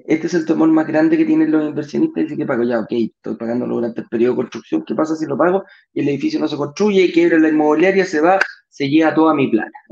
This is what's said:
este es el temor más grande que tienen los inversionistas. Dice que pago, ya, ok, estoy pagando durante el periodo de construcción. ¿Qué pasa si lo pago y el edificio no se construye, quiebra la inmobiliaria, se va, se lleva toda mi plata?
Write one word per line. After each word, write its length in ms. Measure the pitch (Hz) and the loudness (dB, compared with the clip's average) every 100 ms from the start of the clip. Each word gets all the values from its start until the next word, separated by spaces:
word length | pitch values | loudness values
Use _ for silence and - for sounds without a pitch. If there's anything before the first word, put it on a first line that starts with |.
| - | -4
este 200 | 160 165 | -4 -2
es 80 | |
el 100 | 170 | -2
temor 240 | 156 156 160 | 0 2 2
más 180 | 156 156 | 2 2
grande 300 | 151 160 160 | 0 2 2
que 80 | |
tienen 260 | 156 156 156 | 2 2 2
los 140 | 156 151 | 0 -2
inversionistas. 580 | 143 143 147 160 160 | -6 -6 -2 -2 -2
Dice 120 | 156 143 | -4 -4
que 80 | |
pago, 180 | 147 123 | -4 -2
ya, 180 | 120 120 | -2 -2
ok, 120 | 101 | -4
estoy 440 | 117 113 _ 107 110 | -4 -4 _ -10 -8
pagando 300 | 113 120 120 | -6 -4 -4
durante 360 | 120 120 117 | -4 -4 -6
el 60 | - | -6
periodo 240 | 117 120 | 0 0
de 40 | 120 | 0
construcción. 480 | 123 117 - 160 - | -4 -8 -6 -6 -4
¿Qué 80 | |
pasa 220 | 151 156 156 | -4 -4 -4
si 80 | |
lo 140 | 156 131 | -4 -2
pago 260 | 165 190 190 - _ | 0 -2 -6 -20 _
y 60 | 139 | -6
el 80 | 135 | -4
edificio 280 | 139 156 151 | -2 -4 -4
no 60 | 151 | -4
se 100 | 147 | -6
construye, 520 | 143 - 208 196 180 | -8 -2 0 2 2
quiebra 280 | 165 170 165 | 4 4 4
la 100 | 160 | 4
inmobiliaria, 560 | 151 151 151 185 190 | 2 2 4 2 2
se 160 | 185 151 | 0 2
va, 180 | 160 190 - - _ | 2 2 0 -8 _
se 220 | - 139 | -6 0
lleva 240 | 151 160 | 2 4
toda 200 | 156 160 | 4 2
mi 140 | 151 127 | 4 2
plata? 240 | 113 - - - | 0 -4 -12 -6